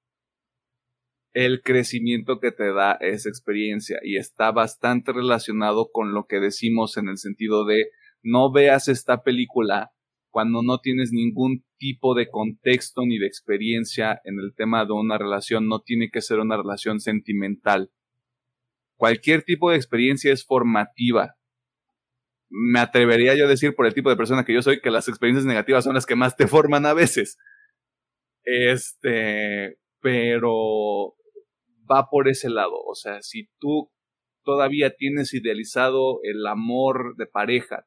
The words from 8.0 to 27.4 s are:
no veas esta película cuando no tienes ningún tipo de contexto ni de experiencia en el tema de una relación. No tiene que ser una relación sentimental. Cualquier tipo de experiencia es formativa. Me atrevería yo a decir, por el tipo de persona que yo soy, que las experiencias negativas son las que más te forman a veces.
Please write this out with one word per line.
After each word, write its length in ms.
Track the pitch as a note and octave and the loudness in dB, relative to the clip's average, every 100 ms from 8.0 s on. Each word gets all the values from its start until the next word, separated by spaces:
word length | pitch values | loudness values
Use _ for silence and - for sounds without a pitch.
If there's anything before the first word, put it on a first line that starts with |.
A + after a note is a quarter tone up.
| _ _ | _ _
no 280 | A#2 B2 C3+ | 0 4 4
veas 380 | C#3 C#3+ C#3 - | 6 6 6 2
esta 340 | B2 - B2 | 0 0 -2
película 680 | C3+ B2 B2 B2 G#2+ G2+ - _ _ _ _ | 0 -2 -2 -2 0 -2 -4 _ _ _ _
cuando 320 | A2 A2+ A#2 | -2 -2 0
no 160 | A#2+ B2+ | 0 0
tienes 340 | C3+ C3 B2 | -2 -2 -2
ningún 520 | A#2 A#2 G#2+ C3 C3 - _ | -2 -2 0 -2 -2 -8 _
tipo 360 | C3+ C3 C3 | -10 -2 0
de 140 | A#2+ A2+ | 0 -2
contexto 760 | A2 A2 - C3+ B2+ - - B2 | -4 -6 -4 0 0 -2 -4 -2
ni 120 | A2 | -2
de 80 | G2 | -4
experiencia 920 | - - G2+ A2 A#2 A2 - A2 G#2+ | -6 -6 -4 -2 -4 -4 -4 -4 -4
en 140 | F#2+ G2 | -8 -10
el 140 | G2 | -8
tema 300 | - A2 A2+ | -6 -2 0
de 80 | G#2+ | 0
una 260 | G#2+ A2 G#2+ | -2 -2 -2
relación. 500 | G2+ G2+ - A2+ A2 | -2 -4 -2 -2 0
No 120 | A2 | -4
tiene 300 | - A#2 A2+ | -4 -4 -2
que 100 | A#2 | -4
ser 200 | - A2 | -2 -2
una 160 | A2 G#2+ | 0 -2
relación 440 | G2+ G2+ A2 G#2+ | -4 -6 -4 -4
sentimental. 920 | G#2+ G#2+ A2 G2+ G2 G2 A2 G2 F#2+ _ _ _ _ _ _ _ _ _ _ - | -2 -4 -2 -4 -4 -2 0 0 -2 _ _ _ _ _ _ _ _ _ _ 0
Cualquier 460 | A2+ A#2 - D#3 | 2 2 2 2
tipo 280 | E3 D#3+ E3+ | 0 0 2
de 60 | D#3+ | 2
experiencia 560 | B2+ A#2 B2+ C#3 C#3+ | 2 0 2 2 2
es 120 | C3+ | 0
formativa. 920 | - C3 A#2 G#2+ G#2 - A#2+ A2+ - _ _ _ _ _ _ _ _ _ _ _ _ | 0 0 2 0 -2 -2 0 2 0 _ _ _ _ _ _ _ _ _ _ _ _
Me 320 | G2 A#2+ A#2+ | -4 2 2
atrevería 540 | A#2+ B2 A#2+ A#2 B2 | 4 4 6 6 6
yo 100 | C#3+ | 6
a 40 | C#3+ | 4
decir, 260 | C3+ D3 | 4 2
por 120 | - C#3+ | 2 2
el 80 | |
tipo 160 | C#3 C3+ | 2 2
de 60 | G#2+ | 2
persona 280 | A2+ C3 | 2 0
que 100 | A#2+ | 2
yo 80 | A#2 | 2
soy, 180 | C3+ - | 2 2
que 100 | B2 | 0
las 180 | A2+ - | 0 -2
experiencias 380 | A2 A#2+ C3 C3+ | 0 2 2 2
negativas 380 | A2 G#2 C3 | 0 2 2
son 100 | C3 | 2
las 120 | C3 B2+ | -2 0
que 100 | A#2+ | 0
más 200 | B2+ - | 0 2
te 100 | B2+ | 4
forman 400 | D#3 D3 C#3+ D3 | 6 4 2 2
a 80 | |
veces. 440 | D#3 F3 - G2 - | 2 2 2 -4 -8